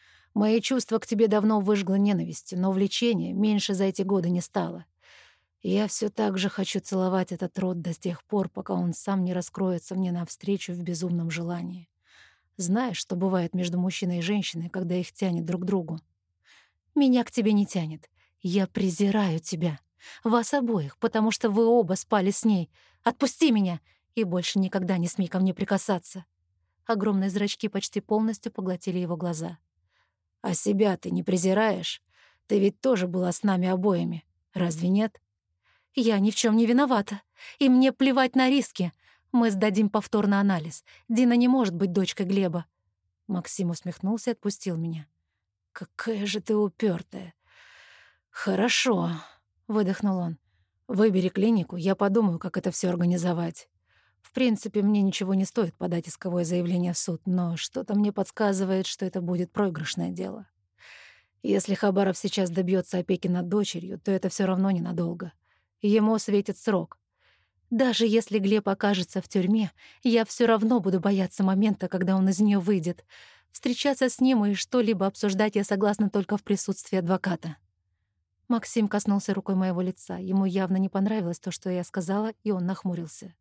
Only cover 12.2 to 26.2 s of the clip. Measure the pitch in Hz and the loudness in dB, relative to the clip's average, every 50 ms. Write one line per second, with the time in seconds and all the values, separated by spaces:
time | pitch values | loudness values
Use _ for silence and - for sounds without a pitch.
12.2 | - _ _ _ _ _ _ - 185 170 190 233 262 247 175 - - - 185 175 | -20 _ _ _ _ _ _ -6 -2 0 0 0 0 -2 -4 -6 -6 -6 -4 -2
13.2 | 185 190 190 185 170 170 - 180 180 175 170 180 180 185 175 - 202 180 175 175 | 0 0 0 0 0 -2 -2 -4 -4 -2 -2 -2 -2 -2 -2 -4 -4 -4 -2 -2
14.2 | 165 175 208 208 180 - - 165 165 175 - 185 180 170 180 180 175 - - - | -2 -2 -2 -2 -2 -4 -6 -8 -8 -8 -6 -6 -4 -2 -2 -4 -4 -6 -6 -4
15.2 | 202 190 175 170 165 160 175 175 175 180 202 185 170 156 160 160 - _ _ _ | -4 -2 -2 -2 -4 -4 -4 -4 -2 -2 -2 -2 -2 -4 -10 -12 -12 _ _ _
16.2 | _ _ _ _ _ _ - _ _ _ _ _ _ _ - 302 285 262 247 247 | _ _ _ _ _ _ -20 _ _ _ _ _ _ _ 2 4 4 6 6 4
17.2 | 226 - - 240 208 214 214 202 202 - - 185 160 156 156 - - - _ _ | 2 0 0 0 2 4 4 4 2 2 0 -4 -4 -4 -8 -12 -16 -20 _ _
18.2 | _ _ _ _ - 180 175 202 190 - - - 196 185 165 - 202 196 196 214 | _ _ _ _ -4 0 0 0 0 0 0 0 0 0 2 2 2 2 2 2
19.2 | 202 185 160 165 - - - 165 170 170 151 - _ _ _ _ - - - - | 2 0 0 -2 -4 -6 -4 -2 -2 -2 -2 -4 _ _ _ _ -20 -20 -12 -6
20.2 | - 233 220 240 233 - - 285 247 233 226 180 147 139 - - - 226 - 220 | 0 2 2 2 2 2 0 0 0 0 0 0 -2 -4 -4 -2 -2 0 2 2
21.2 | 214 226 208 - - 220 196 220 233 226 240 240 214 165 190 - - - 226 208 | 2 0 0 0 -2 0 2 4 4 4 6 4 4 2 0 -4 -2 0 2 2
22.2 | 185 196 202 - - 226 208 180 165 - _ _ _ _ _ _ - 233 247 - | 2 2 0 0 2 2 2 2 0 -4 _ _ _ _ _ _ -2 -2 0 0
23.2 | 277 247 - - 330 302 233 208 196 180 170 156 _ _ _ _ _ _ - 233 | 0 0 2 2 4 4 4 4 2 0 -2 -6 _ _ _ _ _ _ -4 -4
24.2 | 220 175 170 180 175 - - 196 190 185 - 190 185 175 185 175 170 170 - - | -2 -2 -2 -2 -2 -2 0 0 0 0 0 -2 0 0 0 0 0 -2 0 -2
25.2 | 185 165 - 185 190 185 180 - 196 - 202 190 - - 196 175 - - - 190 | -2 0 0 0 2 2 0 0 -2 0 0 0 2 0 -2 -2 -4 -6 -10 -10